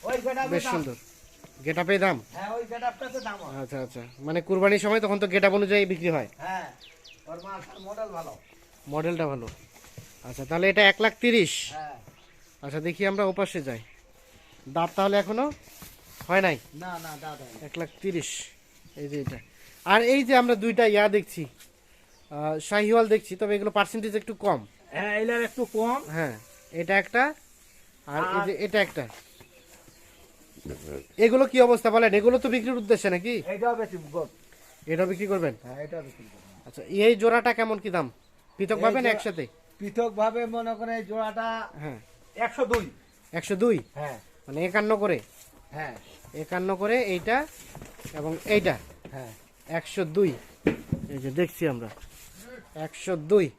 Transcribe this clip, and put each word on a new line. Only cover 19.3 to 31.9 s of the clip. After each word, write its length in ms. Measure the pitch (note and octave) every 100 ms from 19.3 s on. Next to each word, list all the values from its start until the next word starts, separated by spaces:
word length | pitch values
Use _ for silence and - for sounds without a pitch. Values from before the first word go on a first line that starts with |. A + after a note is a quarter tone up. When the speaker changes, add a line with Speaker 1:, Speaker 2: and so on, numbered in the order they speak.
| B2+ - - - - F3+
Speaker 2:
আর 80 | G#3 A#3
এই 80 | C4+ B3
যে 60 | B3+
আমরা 140 | B3 A3
দুইটা 200 | A3+ A3+ A3+
ইয়া 120 | G#3 G#3 G3+
দেখছি, 260 | - - C3+ - - _ _ _ _ _ _
আহ, 240 | D3 D3+ D#3 -
শাহিওয়াল 360 | G#3 G#3 A#3 A3
দেখছি, 200 | A3 - F#3
তবে 100 | G#3 G#3
এগুলো 140 | G#3 G#3
পার্সেন্টেজ 360 | G3+ A3+ G#3+ G#3
একটু 120 | G#3 G#3+
কম। 160 | G#3 C#3+ G#2 _ - D3+
Speaker 1:
হ্যাঁ, 160 | G3+ G#3
এগুলার 220 | A3+ A#3 A#3
একটু 140 | - A#3+ G#3+
কম। 240 | A#3 C4 D3 D#3+
Speaker 2:
হ্যাঁ, 200 | D3+ A2 - - - E3
এটা 120 | E3+ G3
একটা, 200 | - A#3+ C#4 D#4 _ _ - - - _ -
আর 140 | D3
এই 180 | F3 G3
Speaker 1:
আর 60 | G3+
Speaker 2:
যে 60 | D3+ G3+
এটা 140 | G#3 F#3+
একটা। 160 | - A#2 - - - - - _ - - - - - - _ - - D2 C2+ D2+ C#2 - - A3+
এগুলো 180 | B3+ C4
কি 60 | B3+ A#3+
অবস্থা 220 | A#3 A3+